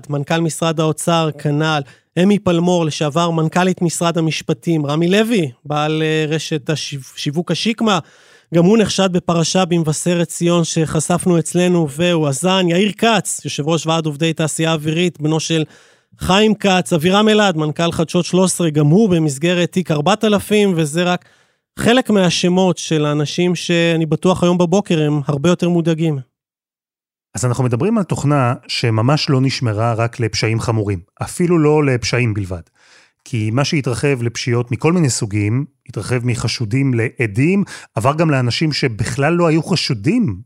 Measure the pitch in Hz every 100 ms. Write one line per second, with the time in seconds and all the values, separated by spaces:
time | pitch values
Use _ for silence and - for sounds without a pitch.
0 | 135 143 143 165 165 - 165 160 156 151
1 | - 165 160 143 151 147 160 156 139 -
2 | _ - 185 202 190 175 175 180 160 -
3 | 151 139 170 160 160 180 185 180 175 -
4 | 170 165 160 147 - 156 - 165 143 151
5 | 170 196 220 233 151 120 143 147 151 156
6 | 156 156 156 156 - 156 123 151 - 143
7 | 131 - - 143 175 165 214 233 220 185
8 | - - _ - - 165 175 226 208 -
9 | 190 175 - 170 160 185 185 170 156 156
10 | - 175 165 - 170 175 165 - 156 160
11 | - 175 - 170 156 175 180 175 156 135
12 | 175 170 151 135 180 190 175 170 208 -
13 | 226 233 - - 147 - 147 165 156 160
14 | 160 143 165 156 160 - 160 160 151 156
15 | 180 - 151 160 - 160 151 - _ _
16 | _ - 143 185 214 208 202 185 160 175
17 | 165 196 214 214 208 156 156 147 170 -
18 | 160 175 165 175 185 - 170 151 147 175
19 | 226 170 156 135 165 180 170 - 175 151
20 | 147 208 220 208 - 208 202 165 156 156
21 | 180 180 _ _ _ _ _ - - 247
22 | 247 208 180 - 185 180 190 165 - 160
23 | 151 147 143 - 180 170 - 170 170 165
24 | 160 156 185 175 175 180 175 190 202 165
25 | 151 147 139 143 160 190 170 175 165 156
26 | 165 143 127 _ _ _ _ _ _ _
27 | _ _ _ - 123 120 127 113 170 226
28 | 180 - 143 147 123 127 - - 127 110
29 | 117 151 - 131 135 - 120 104 117 113
30 | 117 - 110 - 110 113 110 110 101 98
31 | 90 - - - 175 175 151 151 143 123
32 | - 123 123 104 92 90 - _ _ -
33 | _ _ - 120 107 120 143 160 131 117
34 | 143 135 117 117 - 120 120 123 156 180
35 | 151 - 113 104 104 120 151 _ - -
36 | 98 127 120 110 123 - 110 127 139 120
37 | 110 - 117 101 147 202 190 - - -
38 | 110 151 170 135 123 - 160 135 139 107
39 | 98 120 143 170 170 156 151 170 - 123
40 | 104 240 190 92